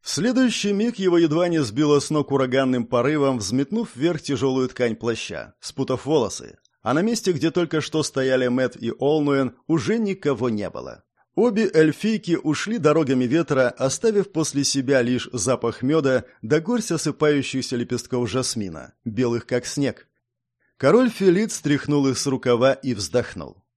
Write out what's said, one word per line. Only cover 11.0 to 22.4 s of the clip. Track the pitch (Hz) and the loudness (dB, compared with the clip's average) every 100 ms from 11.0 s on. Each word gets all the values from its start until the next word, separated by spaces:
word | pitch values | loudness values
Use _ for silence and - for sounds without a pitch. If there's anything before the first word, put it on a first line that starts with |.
| _ _ _ | _ _ _
Обе | - 233 208 220 | 0 0 2 2
эльфийки | 160 160 147 214 220 - 165 | 4 4 4 -2 -2 0 -2
ушли | 156 147 - 226 | 0 -2 -2 0
дорогами | 151 151 147 135 | 2 2 2 0
ветра, | 123 151 170 139 123 | 2 0 0 2 2
оставив | - 131 - 226 208 196 | 0 -4 0 0 0 -2
после | 160 151 143 | -2 -2 -2
себя | 139 139 127 139 | -2 -2 2 2
лишь | 120 127 - | 2 0 -2
запах | 123 104 123 117 110 | -4 -2 0 -2 -2
мёда | 127 156 139 127 - _ | 0 2 2 0 -2 _
да | 110 151 | 0 0
горсть | 165 240 214 | 2 -2 -2
осыпающихся | 165 160 - 151 147 131 131 123 | -2 -2 0 2 2 0 -4 -4
лепестков | 123 120 120 - 123 120 | -4 -4 -4 -4 -4 -2
жасмина, | 117 127 - 98 78 65 _ | -2 -4 -4 -8 -10 -16 _
белых | - 104 123 117 | -10 -2 0 0
как | - 123 123 | -2 -4 -4
снег. | - 139 107 _ _ _ _ _ _ _ _ | -4 -4 -4 _ _ _ _ _ _ _ _
Король | 131 208 254 | 4 4 4
Фелид | - 190 175 220 | 2 2 4 2
стряхнул | - 160 147 - 147 135 | -4 -2 -2 0 0 2
их | 123 | 0
с | - | -2
рукава | 131 | -2